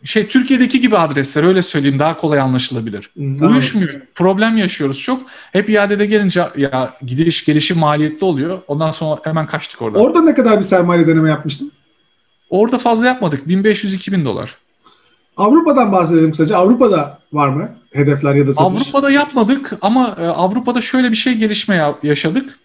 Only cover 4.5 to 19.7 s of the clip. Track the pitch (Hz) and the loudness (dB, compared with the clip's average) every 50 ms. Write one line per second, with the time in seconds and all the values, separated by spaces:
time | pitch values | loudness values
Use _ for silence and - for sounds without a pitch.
4.5 | 226 220 202 180 - - 151 135 139 135 - - 262 254 254 - - - - - | 2 0 0 -2 -2 -4 -4 -4 -4 -6 -4 -6 -6 -6 -6 -16 -20 -20 -20 -4
5.5 | - 185 202 208 214 208 202 202 208 202 208 208 214 208 208 185 170 180 170 - | -2 -2 0 2 2 2 2 2 0 0 0 2 2 2 2 2 0 0 -2 -2
6.5 | - 143 139 139 131 131 127 120 - - 135 120 127 135 165 170 160 - - - | -2 -2 -2 0 0 -2 -4 -4 -8 -14 -10 -6 -2 0 0 0 0 0 -2 0
7.5 | 147 151 147 - 180 165 160 151 151 147 151 151 156 - 196 190 165 135 139 165 | 0 0 0 0 0 0 2 2 2 0 0 -2 -2 -2 -2 -2 0 -2 -2 -4
8.5 | 190 190 - - 143 151 160 160 - - 165 156 151 - - 156 160 160 151 143 | -6 -8 -8 -8 -4 -4 -2 -4 -4 -4 -4 -4 -4 -4 -6 -4 -4 -4 -4 -4
9.5 | - - - - - - 120 110 107 190 226 269 320 349 320 320 - 277 240 226 | -6 -8 -8 -10 -12 -8 -8 -2 2 2 2 4 4 4 2 4 4 4 4 4
10.5 | 214 196 196 - 190 185 175 175 175 170 165 165 160 160 156 160 151 147 - 156 | 2 2 2 2 2 2 2 2 2 2 4 4 4 2 2 2 0 0 -4 -8
11.5 | 143 - 277 294 _ _ _ _ _ _ _ _ _ _ _ _ _ _ _ _ | -8 -8 -12 -14 _ _ _ _ _ _ _ _ _ _ _ _ _ _ _ _
12.5 | 170 190 214 233 254 240 - 240 233 220 240 254 254 254 220 165 151 135 - 156 | 0 0 2 2 0 0 0 0 0 2 2 0 0 0 -2 -4 -4 -4 -2 -2
13.5 | 180 190 196 220 208 - - 196 190 185 - - 196 185 151 127 98 - - 104 | -2 0 2 0 0 0 -2 -6 -6 -6 -6 -4 -2 -2 -2 -2 -4 -6 -8 -12
14.5 | - _ _ _ _ _ _ _ _ _ _ _ _ _ _ _ _ - 196 214 | -14 _ _ _ _ _ _ _ _ _ _ _ _ _ _ _ _ 0 2 4
15.5 | 269 330 330 311 277 254 240 208 196 185 175 156 170 160 160 160 156 - 160 156 | 4 4 4 4 2 2 2 2 2 0 2 2 2 2 2 2 2 0 0 0
16.5 | 208 180 180 202 247 240 269 220 190 160 143 139 - _ _ _ - 147 143 139 | 2 2 4 4 4 4 4 2 2 0 -2 -4 -10 _ _ _ -2 -2 0 0
17.5 | 131 147 196 233 - - _ _ - 139 143 143 143 139 143 143 139 143 143 135 | 0 -2 -6 -8 -12 -18 _ _ -4 0 0 0 0 0 0 0 2 2 2 2
18.5 | 135 147 160 190 185 214 277 - - 277 277 277 277 285 294 285 294 262 220 202 | 2 0 0 0 0 -2 -4 -2 -2 0 0 2 2 2 0 0 0 0 2 2
19.5 | 269 277 277 - | 0 -2 -4 -10